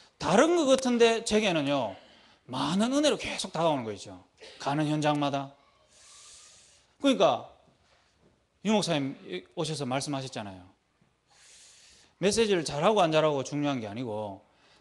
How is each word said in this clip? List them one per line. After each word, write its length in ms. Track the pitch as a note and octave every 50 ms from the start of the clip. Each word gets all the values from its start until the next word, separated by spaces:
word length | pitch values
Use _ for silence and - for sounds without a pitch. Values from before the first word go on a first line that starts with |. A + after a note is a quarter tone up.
| - _ _ -
다른 360 | - - E3+ G#3+ D4 E4 F4
것 100 | F4 D#4
같은데 580 | C4 C4+ - - B3 A#3+ A#3 A#3 A3+ A3+ A3 A3+
제게는요, 720 | - G#3+ G#3+ A3 G3+ E3+ D#3 C#3+ C#3 C#3+ C#3 A#2+ G2+ F#2 - - - - - _ _ _ _ _
많은 460 | - - - - D3 F3 G3 A3 B3 C4+
은혜로 240 | D4 D4+ C#4+ A3+
계속 340 | - - - - - - F#3+
다가오는 320 | - D#3 E3+ E3 D3+ C3+ A#2
거 80 | A2 G#2
있죠. 300 | F#2+ - G#2 F#2 F2+ - _ _ _ - - - -
가는 260 | - C#3 C#3+ D3+ D3+
현장마다. 680 | D3 D3+ D3+ D3 D3+ D3+ D3 D3 C#3+ C#3+ C#3 C3+ C#3 - _ _ _ _ _ _ _ _ _ - - - - - - - - - - - - _ _ _ _ _ _ _ _
그러니까 500 | - C#4 B3+ F#3 F#3+ D3+ B2 A2+ - - - _ _ _ _ _ _ _ _ _ _ _ _ _ _ _ _ _ _ _ _ _ -
유 60 | G3
목사님 760 | A3 G#3 D#3+ D#3 E3+ D3 C#3 C3+ C#3 - - - F3+ F#3 - _ -
오셔서 320 | F3 D#3+ D3 D#3+ C3+ C#3+
말씀하셨잖아요. 760 | B2 B2+ C#3 C3+ D3+ C#3+ C3+ C3 B2+ - B2+ G#2+ G2+ F#2+ F#2 F2+ F#2 _ _ _ _ _ _ _ _ _ _ _ _ _ _ _ - - - - - - - - - - _ _ _ _ -
메시지를 440 | E3 G3 G3+ A3 A3+ G#3 G3 F3 D3+
잘하고 380 | C3+ C#3+ C#3+ D#3+ G3+ A3+ G#3
안 100 | F3+ D#3+
잘하고 320 | D#3 D#3 D#3 D#3 D3 C3+ B2+
중요한 360 | - D3 D3 D3 C#3+ C#3 B2+
게 80 | A2
아니고 580 | G#2 G2+ A#2 C3 A#2 G#2 G#2+ G#2+ G2+ G2 - _ _ _ _ _ _ _ _